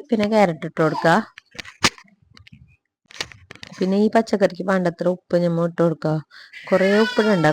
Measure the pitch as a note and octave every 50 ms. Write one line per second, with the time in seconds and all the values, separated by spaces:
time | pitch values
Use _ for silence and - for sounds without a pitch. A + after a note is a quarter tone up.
0 | - - B3 G#3+ G#3 G#3 A3 G#3+ G3+ F3+ D#3+ D3+ - D#3+ - - D#3+ D#3 D#3+ -
1 | - E3 E3+ G#3+ A3 - _ - - _ _ - - - - - - - - -
2 | - _ _ _ _ _ _ - - - - - - _ _ _ _ _ _ _
3 | _ _ - - - - - - _ - - - - - - - F#3 F#3 F#3+ G3+
4 | G#3+ A3 - A3+ A3+ - - G3 G3+ F3+ F3+ - F#3 F#3 F#3+ F#3+ F3+ F3 E3+ -
5 | F3 F3+ F3+ F3+ _ - F3 F3 F3 F3 E3+ E3 E3+ E3+ E3+ - E3+ E3+ D#3 -
6 | - D#3+ D#3 D#3 - _ - - - - - - - - F#3+ F#3 F#3 G3 G3+ G#3
7 | A3+ G#3 - - G#3+ G#3+ G#3 F3 D#3 D3+